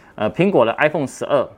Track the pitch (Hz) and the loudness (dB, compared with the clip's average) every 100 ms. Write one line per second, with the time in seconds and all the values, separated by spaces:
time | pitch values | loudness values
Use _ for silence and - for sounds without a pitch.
0 | - - 104 - 190 175 113 - 151 165 | -18 -6 -4 0 2 4 2 2 0 0
1 | 131 - - 139 107 | -6 -6 -2 0 -2